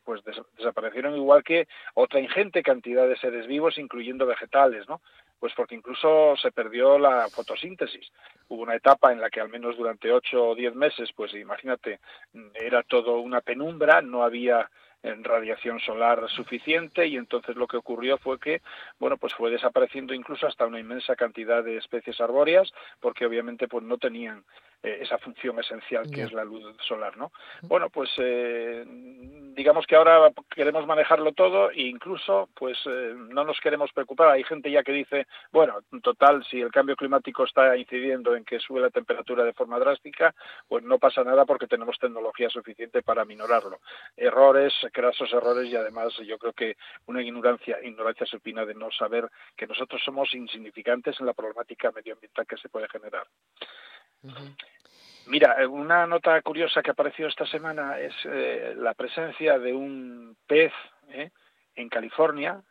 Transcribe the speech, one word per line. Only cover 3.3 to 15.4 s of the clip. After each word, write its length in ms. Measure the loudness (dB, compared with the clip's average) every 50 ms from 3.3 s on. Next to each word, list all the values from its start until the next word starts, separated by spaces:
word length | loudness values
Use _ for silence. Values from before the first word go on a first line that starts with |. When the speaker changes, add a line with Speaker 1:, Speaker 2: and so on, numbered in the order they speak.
| -6 -6 -6
Speaker 1:
vivos, 320 | -6 -2 0 0 0 0 -2
incluyendo 480 | -8 -10 -10 -10 -10 -8 -4 -2 0
vegetales, 600 | 0 0 -2 -4 0 4 6 6 6 4 0 -8 -12
¿no? 120 | -12 -12 _ _ _ _ _ _ _ _
Pues 120 | -8 -6 -4
porque 200 | -4 -6 -6 -8
incluso 600 | -14 -14 -12 -6 0 2 4 6 8 8 6 6 4
se 120 | 0 -2 -2
perdió 460 | -4 -6 -4 0 4 6 6 8 8
la 300 | 8 6 6 4 0 -2
fotosíntesis. 840 | -4 -8 -8 -8 -8 -8 -8 -10 -8 -6 -8 -8 -8 -12 -18 -20 _ _ -20 -20 _ _ _ -14
Hubo 140 | -12 -10 -6
una 140 | -4 -2
etapa 360 | 4 8 8 8 8 8 4 4
en 80 | 4
la 80 | -2 -6
que 100 | -4 -6
al 80 | -8 -8
menos 260 | -8 -8 -6 -6 -6
durante 340 | -4 -4 -6 -6 -4 0 2
ocho 320 | 2 2 2 2 0 2 2 2
o 60 | 2
diez 200 | 0 -2 -6 -2
meses, 360 | 0 0 0 0 -2 -10 -10 -10
pues 200 | -10 -10 -10 -10
imagínate, 640 | -12 -12 -10 -12 -10 -6 -6 -6 -6 -6 -8 -10 -10 _ -20 -20 -20 -20 _ -20 -20 -20 -18 -12
era 280 | -10 -4 0 0 0 0
todo 360 | 2 0 2 2 2 0 -2
una 200 | -2 -2 -4 -4 -2
penumbra, 580 | -4 -6 -6 -6 -8 -4 -2 2 2 4 2
no 220 | 2 0 -2 0 0
había, 480 | 0 0 0 0 2 2 2 0 -2 _ _ _ _ _ _ -10
eh, 120 | -10 -10 -8 -4
radiación 580 | -2 -2 0